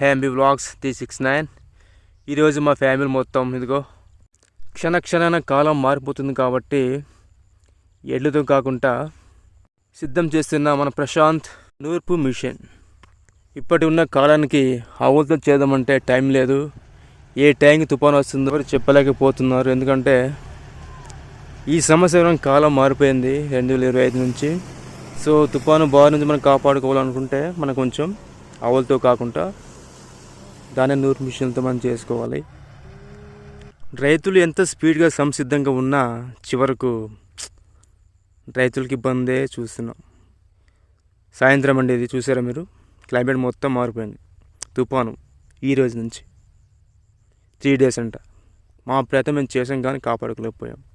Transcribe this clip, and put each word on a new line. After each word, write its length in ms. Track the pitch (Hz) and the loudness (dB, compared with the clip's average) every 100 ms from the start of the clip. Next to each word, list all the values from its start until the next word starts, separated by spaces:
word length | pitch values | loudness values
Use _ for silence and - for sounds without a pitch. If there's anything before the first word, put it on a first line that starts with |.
హెచ్ఎంబీ 260 | 139 135 135 | 0 0 -2
వ్లాగ్స్ 540 | 127 139 139 - - | 0 2 0 -4 -10
త్రీ 120 | 135 | -10
సిక్స్ 280 | 123 123 - | -8 -12 -6
నైన్. 240 | 131 143 156 - - _ _ _ _ _ - | -2 -2 -4 -14 -20 _ _ _ _ _ -8
ఈరోజు 320 | 143 151 143 | 0 2 2
మా 140 | 147 139 | 0 2
ఫ్యామిలీ 280 | 135 135 139 | 0 0 0
మొత్తం 480 | 131 127 131 127 127 | -2 -2 -4 -4 -6
ఇదిగో 280 | 123 139 135 _ _ _ _ _ _ - - | -6 -6 -6 _ _ _ _ _ _ -16 -14
క్షణ 260 | - 165 175 | -6 -2 -2
క్షణాన 400 | - 170 170 170 | -2 0 0 0
కాలం 440 | - 139 151 151 | 0 0 2 2
మారిపోతుంది 520 | 131 143 131 139 139 | 0 -2 -4 -6 -6
కాబట్టి 720 | 135 127 127 - 143 127 139 143 _ _ _ _ _ _ _ _ _ | -2 -2 -2 -2 -2 -2 -4 -10 _ _ _ _ _ _ _ _ _
ఎడ్లతో 380 | 135 131 139 139 | -8 -4 -2 -2
కాకుండా 680 | 135 135 131 127 135 123 156 - _ _ _ _ _ _ _ _ | 0 0 0 -2 -2 -2 -6 -14 _ _ _ _ _ _ _ _
సిద్ధం 260 | 151 131 165 | -6 -4 0
చేస్తున్న 400 | 156 147 151 147 | -2 -2 -2 0
మన 140 | 143 143 | 0 -2
ప్రశాంత్ 560 | 139 139 170 156 160 - - _ _ | -4 -4 2 2 2 -6 -18 _ _
నూర్పు 320 | 143 175 - | -8 -6 -2
మిషన్. 440 | 175 135 123 127 - - - _ _ _ _ _ _ _ - | -2 -2 -4 -8 -10 -18 -20 _ _ _ _ _ _ _ -14
ఇప్పటి 280 | - 170 | 0 2
ఉన్న 200 | 160 160 | 2 2
కాలానికి 760 | 160 139 143 151 143 147 131 123 117 - | 0 2 4 4 4 2 2 -2 -8 0
ఆవులతో 360 | 131 143 143 156 | 2 4 2 0
చేద్దామంటే 640 | 147 139 139 135 123 135 | 2 2 4 0 2 0
టైం 320 | - 127 135 | 2 2 2
లేదు. 400 | 135 131 139 147 - - - - - - - | 2 2 0 -2 -10 -20 -20 -20 -20 -12 2
ఏ 160 | 143 | 2
టైంకి 340 | 131 143 156 156 | 6 6 4 2
తుఫాను 300 | 135 147 143 | 2 2 2
వస్తుందో 320 | 135 139 135 | 0 -2 -2
ఎవరు 120 | 147 139 | -2 -2
చెప్పలేకపోతున్నారు. 960 | 135 - 143 139 131 135 131 131 127 131 | 0 4 4 4 2 0 2 0 0 0
ఎందుకంటే 680 | 131 131 135 127 131 131 143 - - - - - - - - - - - - - | 0 0 0 2 2 2 -6 -14 -20 -20 -20 -20 -18 -18 -20 -20 -20 -20 -12 -2
ఈ 120 | 160 | 0
సంవత్సరం 560 | 151 160 180 175 170 160 | 4 4 6 6 4 2
కాలం 380 | 143 139 151 139 | 2 4 4 4
మారిపోయింది 680 | 135 135 139 131 127 143 147 | 2 4 2 2 0 -4 -2
రెండు 240 | 131 127 | -2 0
వేల 120 | 131 | 0
ఇరవై 220 | 127 127 127 | 2 2 2
ఐదు 120 | 123 | 0
నుంచి. 260 | 127 123 143 175 - - - - - - | -2 -2 -4 -4 -8 -16 -18 -18 -14 -6
So 260 | 151 151 147 | 2 2 2
తుఫాను 340 | 139 127 156 156 | 0 2 4 6
బారి 240 | 139 147 | 6 6
నుంచి 100 | 151 | 6
మనం 140 | 147 147 | 0 2
కాపాడుకోవాలనుకుంటే 1160 | 139 135 143 139 131 135 135 127 131 139 160 175 | 2 4 2 2 0 0 -2 -4 -4 -4 -6 -6
మనం 160 | 139 | -6
కొంచెం 420 | 131 127 120 160 208 - - - - 117 | -2 -4 -4 -6 -8 -16 -20 -20 -8 0
ఆవులతో 320 | 131 123 131 | 0 2 2
కాకుండా 540 | 127 123 120 110 95 - - - - - - - - - - - - 127 | 2 0 -2 -6 -6 -8 -20 -20 -20 -20 -20 -20 -20 -20 -20 -20 -8 -2
దాన్ని 200 | 131 139 | 0 2
నూర్పు 200 | 135 135 131 | 0 -2 -6
మిషన్లతో 340 | - 127 123 127 | -6 -6 -4 -4
మనం 140 | 123 123 | -4 -4
చేసుకోవాలి. 580 | 117 - 120 117 139 156 - - - - - - - - - - - - - - | -6 -6 -6 -6 -8 -12 -20 -20 -20 -20 -20 -20 -20 -20 -20 -20 -20 -20 -14 -12
రైతులు 440 | - 143 156 196 190 | -2 0 2 2 2
ఎంత 220 | 170 151 | 4 2
స్పీడ్‌గా 460 | 185 - 156 156 165 | -2 0 0 2 2
సంసిద్ధంగా 600 | - 143 135 127 143 139 | 2 -2 -2 -2 -2 0
ఉన్నా 320 | 131 131 139 123 117 123 117 - | 0 0 0 -2 -4 -12 -18 -6
చివరకు 600 | 127 135 127 127 113 110 104 _ - - _ _ _ _ _ _ _ _ _ - 127 | -2 -2 -2 -4 -4 -8 -16 _ -20 -20 _ _ _ _ _ _ _ _ _ -10 -2
రైతులకి 380 | 127 135 127 | -2 -2 -6
ఇబ్బందే 500 | 131 131 127 127 127 135 | -4 -2 -2 -2 -2 -4
చూస్తున్నాం. 400 | - 113 - 117 - _ _ _ _ _ _ _ _ _ _ _ _ _ - | -8 -12 -12 -14 -14 _ _ _ _ _ _ _ _ _ _ _ _ _ 0
సాయంత్రం 380 | 131 139 135 135 | 2 4 2 2
అండి 160 | 127 | 0
ఇది, 140 | 123 120 131 | -2 -4 -4
చూసారా 260 | 120 127 123 | -2 -2 -4
మీరు? 180 | 127 180 _ _ _ _ | -8 -14 _ _ _ _
క్లైమేట్ 300 | 123 123 131 | -2 0 -2
మొత్తం 360 | 127 - 143 127 | -4 -4 -4 -2
మారిపోయింది. 400 | 120 110 107 101 _ _ _ _ - - | -4 -6 -12 -14 _ _ _ _ -10 -6
తుఫాను 400 | 123 131 117 - _ _ _ _ | -2 -2 -4 -8 _ _ _ _
ఈ 120 | 131 | -2
రోజు 220 | 135 127 117 | 0 0 -4
నుంచి 200 | 113 - - _ _ _ _ _ _ _ _ _ _ _ _ _ | -10 -12 -20 _ _ _ _ _ _ _ _ _ _ _ _ _
త్రీ 160 | 139 135 | -2 2
డేస్ 220 | 131 120 | 2 0
అంట. 160 | 117 - - _ _ _ _ _ - | -8 -10 -18 _ _ _ _ _ -4
మా 120 | 131 | -4
ప్రయత్నం 340 | 127 135 135 | 0 -2 0
మేము 140 | 147 135 127 | -2 -2 -4
చేసాం 260 | 127 135 | -4 -4
కానీ 180 | 127 139 120 | -6 -6 -6
కాపాడుకోలేకపోయాం. 720 | 117 120 113 113 - 120 113 139 | -6 -6 -8 -12 -12 -14 -16 -20